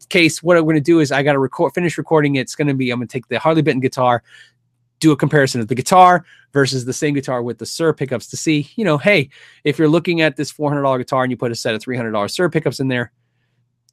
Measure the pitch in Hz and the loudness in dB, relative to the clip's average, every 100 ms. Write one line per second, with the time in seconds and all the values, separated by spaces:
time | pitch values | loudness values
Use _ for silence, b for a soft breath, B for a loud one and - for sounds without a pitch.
0 | - 185 165 - 160 175 160 160 143 170 | 0 2 2 0 2 2 2 0 2 2
1 | 143 135 143 139 131 - 160 - 175 156 | 2 0 0 0 0 -2 -4 -2 -4 -4
2 | 139 160 147 139 120 - 147 135 127 120 | 0 2 2 0 -4 -4 -2 -2 -2 -4
3 | 117 135 - 117 156 165 151 131 127 - | -6 -10 -6 -2 0 2 2 0 -2 0
4 | 123 120 - b b b _ _ _ - | 0 0 -4 b b b _ _ _ -2
5 | 156 143 151 156 135 127 107 123 127 185 | 2 2 2 2 2 0 -4 -4 2 6
6 | 180 180 - b b 143 131 131 120 120 | 8 6 0 b b -2 0 -2 -6 -4
7 | 151 143 139 127 120 117 113 - 165 151 | -2 -2 -4 -4 -6 -8 -10 -4 -2 -2
8 | 139 117 - - - 151 147 - 202 147 | -4 -6 -8 -6 -2 -2 -2 -4 -2 0
9 | 185 196 131 b b b 147 139 156 165 | 2 2 0 b b b -4 2 2 2
10 | 165 170 160 151 143 - 147 143 139 131 | 0 0 0 -2 -8 -4 -4 0 0 -2
11 | 123 131 127 123 123 113 127 110 - 127 | -2 -2 -2 -2 -4 -4 -4 -6 -6 -6
12 | 113 107 101 - 180 160 151 123 135 127 | -4 -4 -4 -2 -2 -2 -4 -4 -4 -4
13 | 120 _ _ _ _ _ _ _ _ | -6 _ _ _ _ _ _ _ _